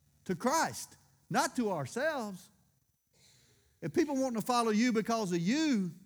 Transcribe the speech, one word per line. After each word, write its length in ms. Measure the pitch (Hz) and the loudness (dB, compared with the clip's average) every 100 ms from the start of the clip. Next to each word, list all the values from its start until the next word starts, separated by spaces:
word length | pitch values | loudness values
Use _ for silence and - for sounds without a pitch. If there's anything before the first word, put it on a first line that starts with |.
| _ _ - | _ _ -6
to 100 | 180 | -2
Christ, 640 | 240 320 202 107 - - _ _ - | 0 2 0 -4 -12 -16 _ _ -4
not 260 | 208 311 - | 0 0 0
to 160 | 214 | -2
ourselves. 760 | 165 131 233 311 285 208 180 - _ _ _ _ _ _ _ _ _ _ _ _ - | 0 -4 -2 -2 -2 -6 -10 -16 _ _ _ _ _ _ _ _ _ _ _ _ -10
If 120 | 165 | -4
people 220 | 330 302 269 | 0 2 0
want 200 | 262 226 | -2 -2
to 60 | |
follow 300 | 190 240 226 | 0 2 2
you 200 | 214 247 | 2 2
because 400 | 220 214 226 190 | 2 0 -2 0
of 80 | 175 | 0
you, 520 | 175 294 311 220 180 - | 2 2 2 2 0 -6